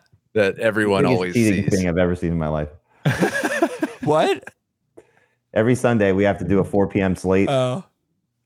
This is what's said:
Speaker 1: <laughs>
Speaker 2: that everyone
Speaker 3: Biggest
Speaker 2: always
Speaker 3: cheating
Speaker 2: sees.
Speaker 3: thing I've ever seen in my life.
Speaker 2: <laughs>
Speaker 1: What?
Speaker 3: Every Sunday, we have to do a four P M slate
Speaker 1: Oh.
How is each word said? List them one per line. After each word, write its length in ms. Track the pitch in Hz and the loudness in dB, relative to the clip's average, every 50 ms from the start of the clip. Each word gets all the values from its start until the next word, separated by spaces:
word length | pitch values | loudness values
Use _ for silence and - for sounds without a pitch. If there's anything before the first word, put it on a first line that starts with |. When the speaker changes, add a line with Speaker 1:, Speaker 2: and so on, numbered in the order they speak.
| _ _ _ | _ _ _
Speaker 1:
<laughs> 180 | _ _ _ - | _ _ _ -2
Speaker 2:
that 260 | 107 101 95 - - | 0 0 0 0 0
everyone 420 | 117 110 101 110 107 104 98 95 | -2 0 0 0 0 2 2 2
Speaker 3:
Biggest 140 | 92 - - | 2 2 2
Speaker 2:
always 180 | 90 90 90 87 | 0 0 0 0
Speaker 3:
cheating 300 | 120 113 107 98 101 101 | 2 2 2 2 2 2
Speaker 2:
sees. 160 | - 101 95 | 0 0 2
Speaker 3:
thing 100 | 92 87 | 0 0
I've 80 | 82 | 0
ever 180 | 90 90 87 90 | 0 0 0 0
seen 160 | - 87 82 | -2 -2 -2
in 60 | 85 | -2
my 120 | 82 78 76 | -2 -2 -4
life. 200 | 78 76 76 71 - - _ _ _ _ - | -4 -4 -6 -8 -10 -16 _ _ _ _ -4
Speaker 2:
<laughs> 760 | 139 - - - - - 571 - - 587 571 330 - 494 466 311 - 453 - 254 | -2 -2 0 -2 -2 -2 -4 -4 -4 -4 -2 -4 -4 -4 -6 -8 -8 -8 -6 -2
Speaker 1:
What? 500 | 226 - 160 180 392 359 - - - - _ _ _ _ _ _ _ _ - - _ _ _ _ _ _ _ _ _ - | 0 0 2 2 0 -2 -4 -8 -14 -20 _ _ _ _ _ _ _ _ -20 -20 _ _ _ _ _ _ _ _ _ -2
Speaker 3:
Every 220 | 104 110 123 127 | 0 2 2 2
Sunday, 360 | 123 - 120 120 107 101 98 | 2 2 2 2 2 2 2
we 140 | 92 98 101 | 2 2 2
have 120 | 101 95 - | 2 0 0
to 40 | 92 | -2
do 140 | 85 101 95 | 0 0 0
a 40 | 90 | 0
four 240 | - - 101 98 95 | 2 0 0 0 0
P 100 | - 104 | 0 0
M 160 | 95 95 87 | 0 0 -2
slate 320 | - - 92 95 95 98 - | -2 0 0 2 2 2 2
Speaker 1:
Oh. 360 | 139 131 127 127 127 190 - _ _ _ _ _ _ _ _ _ _ _ _ | 0 0 -2 -2 -4 -6 -10 _ _ _ _ _ _ _ _ _ _ _ _